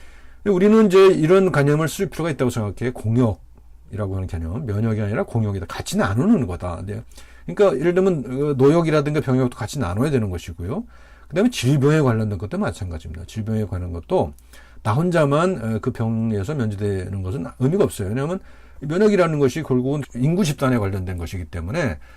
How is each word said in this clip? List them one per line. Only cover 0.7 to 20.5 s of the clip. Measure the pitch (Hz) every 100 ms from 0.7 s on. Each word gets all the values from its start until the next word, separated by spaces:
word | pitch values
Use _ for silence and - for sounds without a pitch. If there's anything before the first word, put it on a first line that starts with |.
| 220 214
이제 | 190 190
이런 | 160 156 190 185
개념을 | 147 143 151 156
쓸 | - 196
필요가 | - 165
있다고 | 135 127
생각해. | 120 104 92 120
공역이라고 | 123 107 117 120 92 - - - - - 101 101 95
하는 | 92
개념, | 87 80 101 139
면역이 | 101 113 107
아니라 | 104 120
공역이다. | 202 117 107 101 87
같이 | - - 196
나누는 | 156 104 180 226 104
거다. | 87 90 87 98
네. | 101 - - - - -
그러니까 | 175 196 131
예를 | 160
들면, | 175 190 165 123
어, | 127 147
노역이라든가 | 139 135 170 160 151 147 151
병역도 | 135 127 131 -
같이 | 110 147
나눠야 | 95 95 143
되는 | 139 107
것이고요. | 87 - 82 87 160 - - - - -
그다음에 | 156 247
질병에 | - 120 147 135 156
관련된 | 135 110 107 98
것도 | 101 180
마찬가지입니다. | 190 - 92 78 - 78 -
질병에 | 110 107 110 101
관한 | 92 90
것도 | 85 - 185 92 - - - - -
나 | -
혼자만, | 127 180 170 143 147 180 170
어, | 110 110
그 | -
병에서 | - 113 113 113 107 98 151
면제되는 | 110 101 104 95 95 98
것은 | 92 98 85 -
의미가 | 127 196
없어요. | 160 - 95
왜냐하면 | 117 147 185 - - - -
면역이라는 | 147 170 214 202 170 151
것이 | 135 160
결국은 | 147 127 127 147 135 120
인구 | 135 175
집단에 | 175